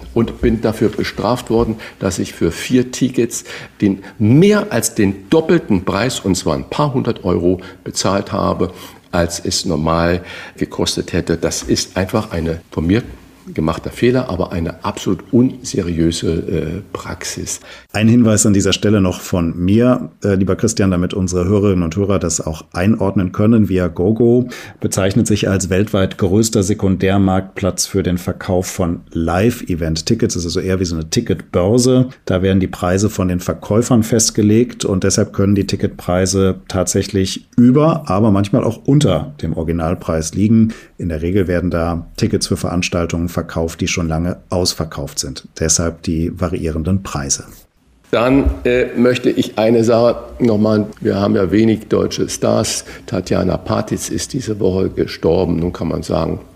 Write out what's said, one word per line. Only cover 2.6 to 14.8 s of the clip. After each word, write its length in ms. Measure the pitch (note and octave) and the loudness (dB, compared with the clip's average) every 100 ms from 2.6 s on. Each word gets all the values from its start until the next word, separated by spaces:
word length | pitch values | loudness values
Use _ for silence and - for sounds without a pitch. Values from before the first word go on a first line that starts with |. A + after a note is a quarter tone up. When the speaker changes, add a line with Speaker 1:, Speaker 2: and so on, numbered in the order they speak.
| - B2+ B2 | 0 0 0
Speaker 1:
Tickets 520 | - B2+ - A#2 - - - - - | -2 -2 0 -2 -4 -12 -16 -16 -2
den 200 | G#2 G2 - - | 0 0 -6 -2
mehr 480 | G#2+ C3+ G3+ G#3 G3+ | 4 6 6 4 0
als 260 | A#2+ - | -2 -2
den 360 | - G2 G2 - | 0 0 -2 0
doppelten 560 | D#3+ D#3+ F3 - F#2+ F#2 | 2 4 2 2 0 0
Preis, 340 | F#2+ A#2+ - | -2 -2 -2
und 140 | - | -2
zwar 220 | F#2 - C#2 | 0 0 -4
ein 120 | C2+ | -4
paar 240 | - D3 | -2 0
hundert 320 | B2+ A#2 A2+ | 0 -2 -2
Euro, 380 | F#2+ F2+ F2 F#2 - - | -2 0 2 0 -4 -14
bezahlt 480 | - - - G2 G2+ | -10 -4 -2 -2 -2
habe, 380 | G2 F2+ F#2 F2 - - - _ | -2 -2 0 -2 -6 -18 -20 _
als 280 | F2+ E2+ - | -2 -2 -2
es 220 | F2 - | -4 -4
normal 560 | - D2+ D#2+ E2 E2+ F2 F2 - - - | -2 -2 0 2 2 0 -4 -14 -18 -8
gekostet 560 | F#2 - F#2+ - - | -8 -4 -4 -4 -4
hätte. 240 | F2+ E2 E2 | -4 -2 -2
Das 240 | E2 - | -2 -4
ist 340 | - A2 - - | -2 -2 -2 -4
einfach 360 | F#2+ A2+ G#2+ | -2 -2 -4
eine 280 | F2 D#2+ E2 - | -4 -4 -6 -8
von 160 | - E2 | -4 0
mir 160 | G#2 - - - - - | 0 0 -12 -20 -20 -12
gemachter 380 | F3 D#2+ - - | -4 -2 -4 -8
Fehler, 400 | - A#2+ B2+ - | 0 2 2 0
aber 220 | F2 F2+ | -4 -4
eine 340 | F2+ E2 - | -4 -6 -6